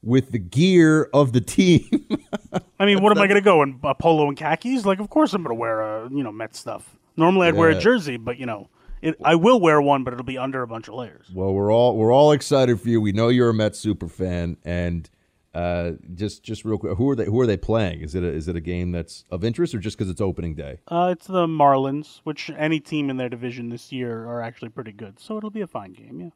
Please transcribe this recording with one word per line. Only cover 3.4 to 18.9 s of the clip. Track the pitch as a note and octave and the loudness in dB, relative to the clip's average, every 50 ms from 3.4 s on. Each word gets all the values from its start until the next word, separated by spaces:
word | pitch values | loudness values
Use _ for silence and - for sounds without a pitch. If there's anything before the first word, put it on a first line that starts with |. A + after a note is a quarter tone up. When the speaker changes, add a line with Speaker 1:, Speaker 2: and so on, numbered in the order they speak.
| G3 | 6
Speaker 2:
go | G#3 F#3+ D#3+ D3 | 6 6 6 4
in | C#3 C3+ B2 C#3+ | 2 0 -6 -4
a | D3 C3+ | -4 -4
polo | _ - E3 E3 D#3 D3+ C#3+ | _ 2 2 4 4 2 0
and | C#3+ C#3+ | 0 -4
khakis? | D#3 D3+ D#3 E3 - A#3+ C4 C4 G#3 | -2 -2 -2 -2 -2 -2 -4 -2 0
Like, | G3 F#3+ F#3 | 0 0 0
of | G#3 G3+ | -2 -2
course | - D#4 D4+ B3 - | 2 2 2 2 0
I'm | G3 E3+ | -4 -4
gonna | C#3+ A#2 | -4 -4
wear | A2+ A#2 A#2 A2+ A2 | -4 -2 -2 -2 -2
a, | A2 G#2+ G#2+ A2 A2+ B2 | -4 -6 -6 -8 -10 -8
you | C3+ C#3+ C3+ | -6 -6 -6
know, | A2+ G#2+ | -6 -8
Mets | A2 A2+ G#2+ _ - | -10 -12 -12 _ -16
stuff. | - - G#2+ G2+ - - _ _ _ _ _ | -12 -12 -12 -12 -14 -18 _ _ _ _ _
Normally | - D#3+ E3+ F#3 F#3+ F3+ E3+ | 0 2 4 4 4 4 4
I'd | D#3+ | 4
wear | D#3 E3 D#3+ | 4 4 4
a | D#3+ | 4
Speaker 1:
Yeah. | - | 4
Speaker 2:
jersey, | E3+ G#3 B3 B3 E3 D3 B2+ | 4 2 2 2 0 -4 -8
but, | A#2 A2+ A#2+ B2 B2 | -8 -8 -10 -10 -8
you | C3 | -8
know, | B2 A2+ G#2 F#2+ _ _ _ _ - - - - | -8 -8 -8 -10 _ _ _ _ -18 -18 -8 -6
it, | D#3 D#3 - - | -6 -6 -2 2
I | C#3+ E3 | 2 4
will | E3+ E3 A3 B3 A#3+ | 4 6 6 4 6
wear | F3+ E3 D3+ D3+ C#3+ | 6 6 4 6 4
one, | C#3+ C#3+ C3+ C3 | 4 2 2 0
but | B2+ B2 | -6 -8
it'll | A#2+ B2+ | -8 -8
be | B2 C3 B2+ | -8 -6 -6
under | B2+ C3+ C3+ C3 B2 | -6 -6 -4 -6 -6
a | |
bunch | A2+ A2+ A2+ A2 - | -8 -10 -14 -14 -14
of | G#2+ | -12
layers. | A#2+ B2 A2 - - _ _ F#2 | -12 -12 -14 -16 -20 _ _ -8
Speaker 1:
Well, | F#2 F#2+ G2 F#2+ | -4 -2 0 0
we're | G2 G2+ G#2 A2 | 0 2 4 4
all, | A#2 A#2+ B2 A2 | 4 4 4 2
we're | A2 A2 A2 A#2+ | 2 2 4 6
all | C3+ D3 D3+ D3+ | 6 6 6 4
excited | C#3 - - D3 C3+ C3 A#2+ A#2+ G2+ | 2 0 0 2 2 4 4 2 0
for | - A#2 | 0 0
you. | A#2 A2+ | 0 2
We | G#2+ G#2 F#2+ | 2 0 0
know | G#2+ A2+ A#2 | 0 2 2
you're | B2 B2 B2 A#2 | 4 4 4 2
a | A2+ | 2
Mets | A2 G#2+ G#2+ - - | 2 0 -2 -2 -4
super | - G#2+ G2+ F2 - E2 | -4 -4 -4 -4 -6 -14
fan, | - - F#2 F#2 F2 F2 E2+ F2 E2+ _ _ | -8 -6 -6 -4 -4 -4 -4 -6 -6 _ _
and, | D#2 F2 F2 F2 F2 F2 E2+ D#2 - _ _ _ _ _ _ _ _ _ | -8 -6 -4 -4 -4 -6 -8 -10 -12 _ _ _ _ _ _ _ _ _
uh, | E2 F2 F2 F2 F2 E2+ E2+ E2 - - - F2+ | -6 -6 -4 -4 -4 -4 -6 -8 -10 -14 -18 -12
just, | E2+ G#2 G#2 - - _ | -8 -8 -8 -8 -10 _
just | - A2 - - | -12 -12 -10 -6
real | A2+ A2 G2 | -6 -6 -4
quick, | - E2 F#2+ | -4 -6 -4
who | E2+ A#2+ C#3 | -2 0 0
are | C#3 | 0
they, | A2+ A2 | -2 -2
who | - G2+ A#2+ | -2 0 2
are | B2+ | 2
they | A#2 G#2 E2+ | 2 0 -2
playing? | - - A2 A2+ A2 F#2 E2 D#2 | -2 -2 0 0 0 -2 -4 -8
Is | D#2 D2+ D2 | -12 -8 -6
it | F#2 F2+ | -4 -4
a, | F2 | -4
is | C#2+ D#2 D#2 E2+ | -4 -4 -6 -6
it | F2 | -6
a | E2+ | -6
game | D#2 E2 F2 F2 F2 F2 | -6 -6 -6 -6 -6 -6